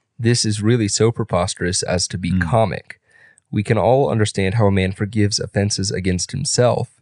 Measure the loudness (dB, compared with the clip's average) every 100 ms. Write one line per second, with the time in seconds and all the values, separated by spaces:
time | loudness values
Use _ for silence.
0 | _ -2 0 2 0 0 2 2 2 2
1 | 2 2 -2 0 -2 -2 -4 -2 -2 -2
2 | -2 -4 -2 0 2 2 0 -2 -12 -20
3 | _ _ -20 _ _ -4 0 2 4 2
4 | 2 0 0 0 -2 2 2 2 0 -2
5 | -4 0 0 -2 -4 -2 -2 -2 -4 -2
6 | -2 -2 -4 -6 -2 2 2 2 -4 _